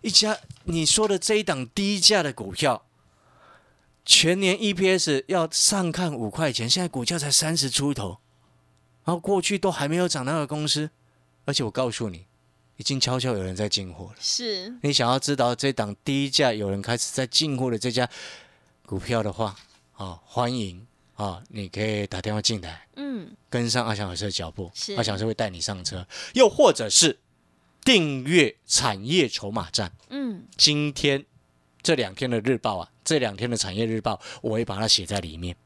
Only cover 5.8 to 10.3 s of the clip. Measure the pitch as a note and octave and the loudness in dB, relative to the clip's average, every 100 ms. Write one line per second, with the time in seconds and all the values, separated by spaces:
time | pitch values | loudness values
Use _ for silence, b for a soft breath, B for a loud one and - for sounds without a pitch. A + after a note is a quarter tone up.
5.8 | F3 D#3+ F3 C#3 A2 B2+ D#3+ A#2 A#2 F#3 | 0 -2 -4 -2 -6 -2 -2 -2 0 0
6.8 | F3 C3 A#2+ E3+ D3 C3+ D#3+ E3 C#3 A#2+ | 0 -4 -2 -2 0 0 2 0 0 0
7.8 | C#3+ C3+ G2+ F2+ _ _ _ _ _ _ | -2 -2 -6 -10 _ _ _ _ _ _
8.8 | _ _ - E3+ F3 G3 - G3+ G3 E3 | _ _ -2 -2 2 2 2 0 0 0
9.8 | C#3+ E3+ F3+ D3+ B2+ | 0 2 2 0 0